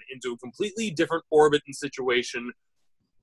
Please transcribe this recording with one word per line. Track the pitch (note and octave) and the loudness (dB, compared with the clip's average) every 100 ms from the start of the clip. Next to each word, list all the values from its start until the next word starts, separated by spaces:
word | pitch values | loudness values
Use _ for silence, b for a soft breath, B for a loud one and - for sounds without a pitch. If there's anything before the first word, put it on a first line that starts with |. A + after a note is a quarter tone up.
| - | -10
into | C3 B2+ | -10 -8
a | A#2+ | -8
completely | B2 - G#3 G3 G#3+ | -12 -6 -6 -2 -4
different | D#3 D3+ E3 - | -2 -2 -2 2
orbit | D3+ D3+ D3 - | 6 6 4 -2
and | C#3 | -10
situation. | C#3 - B2+ B2 B2 B2+ A#2+ - _ _ _ _ _ _ | -8 -4 0 0 0 -6 -8 -12 _ _ _ _ _ _